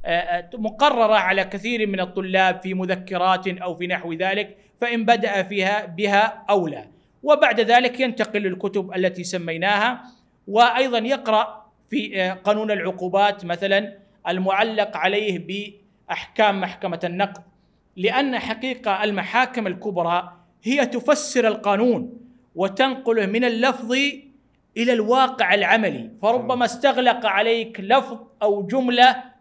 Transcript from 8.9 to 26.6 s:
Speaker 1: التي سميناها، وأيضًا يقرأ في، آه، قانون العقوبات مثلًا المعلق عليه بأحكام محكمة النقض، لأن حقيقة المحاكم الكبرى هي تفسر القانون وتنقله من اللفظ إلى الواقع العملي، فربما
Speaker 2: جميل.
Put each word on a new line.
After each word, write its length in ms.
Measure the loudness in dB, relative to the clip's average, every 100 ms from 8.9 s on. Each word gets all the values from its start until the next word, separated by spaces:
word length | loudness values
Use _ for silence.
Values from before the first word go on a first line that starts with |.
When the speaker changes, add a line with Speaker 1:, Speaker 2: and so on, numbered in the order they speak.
| -2
Speaker 1:
التي 280 | -2 -2
سميناها، 800 | -8 -6 -6 -2 0 2 0 -2 -12 _ _ _ -2
وأيضًا 500 | 4 6 6 0 0
يقرأ 600 | 0 -2 2 0 0 -6 -20 _ _
في، 320 | -6 -4 -2
آه، 120 | -2
قانون 380 | -2 0 0 0
العقوبات 760 | -2 -2 -4 -2 2 2 0 -6
مثلًا 520 | -4 0 0 0 -14 _ _ -6
المعلق 720 | -2 0 2 0 0 -2 0
عليه 500 | 0 0 -2 -4 -6 -8 -10 -16 _ _ -10
بأحكام 520 | -10 -8 2 2 2
محكمة 380 | -4 -6 -8 -6
النقض، 380 | -6 -2 -4 -4 -20 _ _ _ _ -4
لأن 440 | 0 0 0 -2
حقيقة 640 | -6 -6 -6 -4 -2 -2
المحاكم 640 | 0 -2 -2 0 0 -2 -4
الكبرى 680 | -4 -6 -2 0 0 -2 -18 _ _
هي 220 | -2 0 0
تفسر 640 | -2 0 0 2 2 2
القانون 720 | 0 0 2 2 0 -4 -14 -20 _ _ -4
وتنقله 720 | -4 2 0 0 0 0 0
من 180 | 0
اللفظ 480 | 0 2 0 0 -2 0 0 -4 -20 _ _ _ _ -2
إلى 160 | 0
الواقع 600 | 2 2 2 2 0 2
العملي، 560 | 2 4 2 2 -4 -12 -4
فربما 340 | 0 0 0
Speaker 2:
جميل. 80 | 0